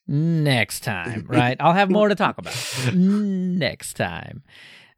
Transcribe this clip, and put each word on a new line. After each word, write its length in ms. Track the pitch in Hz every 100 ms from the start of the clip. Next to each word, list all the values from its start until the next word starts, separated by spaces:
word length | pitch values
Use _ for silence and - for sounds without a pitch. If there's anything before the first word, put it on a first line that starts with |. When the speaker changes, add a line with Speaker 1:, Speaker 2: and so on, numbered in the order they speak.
| -
Speaker 1:
Next 760 | 143 165 165 147 127 107 -
time, 400 | - 95 85 107
Speaker 2:
<laughs> 40 | -
Speaker 1:
right? 280 | - 123 131
I'll 120 | 147
have 160 | 175 202
more 180 | 196 214
to 60 |
talk 240 | 202 185 -
about 160 | 90 - - 131 127
next 1000 | 180 185 208 208 190 185 180 135 - -
time. 480 | - 95 82 73 - - - - - -